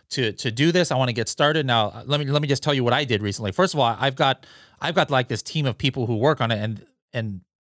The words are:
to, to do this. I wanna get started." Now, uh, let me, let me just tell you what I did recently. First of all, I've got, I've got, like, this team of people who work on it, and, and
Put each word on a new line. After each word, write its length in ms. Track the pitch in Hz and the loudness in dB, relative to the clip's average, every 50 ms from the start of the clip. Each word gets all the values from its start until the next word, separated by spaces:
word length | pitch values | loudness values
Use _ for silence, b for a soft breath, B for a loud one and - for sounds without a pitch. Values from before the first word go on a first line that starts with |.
| B B | B B
to, 220 | - - 123 110 95 | -4 -2 -2 -2 -2
to 180 | - - 127 | -4 -6 -4
do 200 | 110 113 143 165 | -2 0 2 2
this. 200 | 170 180 175 - | 4 2 2 0
I 40 | - | 0
wanna 180 | 127 131 123 117 | 0 0 0 -2
get 160 | 113 113 - | -4 -4 -4
started." 360 | - - 151 147 151 160 147 | -2 0 2 2 2 2 0
Now, 240 | 131 123 113 107 104 | 2 2 2 2 0
uh, 140 | - 110 120 | -2 -8 -6
let 140 | - 143 147 | -4 -2 -2
me, 60 | 147 | 0
let 160 | 135 143 147 | 0 0 0
me 60 | 151 143 | 2 0
just 160 | 139 - - | 0 0 0
tell 100 | 151 143 | 0 0
you 100 | 135 123 | 2 2
what 100 | 120 120 | 2 2
I 100 | 139 151 | 2 0
did 160 | 113 120 101 | 0 0 0
recently. 300 | 104 104 101 - 113 101 | 0 -2 -4 -4 -4 -4
First 240 | 95 - 180 185 - | 0 2 0 2 2
of 40 | 151 | 2
all, 160 | 131 117 113 104 | 2 2 2 2
I've 160 | 127 139 135 | 0 -2 0
got, 320 | 131 156 135 131 - _ B B B B B B B | 2 2 2 2 0 _ B B B B B B B
I've 140 | - 151 170 | -6 -2 0
got, 160 | 147 160 147 | 0 2 2
like, 160 | 147 131 123 - | 2 0 0 0
this 160 | 123 110 - | -2 -6 -6
team 240 | - - 156 147 135 | -6 -4 -2 -2 -2
of 100 | 110 - | -2 0
people 300 | - 139 127 135 123 110 | 0 -2 0 0 -2 -2
who 100 | 117 107 | 0 2
work 240 | 117 147 156 - | 2 2 2 2
on 100 | 123 113 | 0 -2
it, 60 | 117 104 | -2 -2
and, 280 | 107 107 110 101 - _ _ _ _ _ - | -2 -4 -6 -8 -12 _ _ _ _ _ -6
and 280 | 123 113 107 101 92 90 _ _ _ _ _ | -6 -6 -6 -6 -10 -12 _ _ _ _ _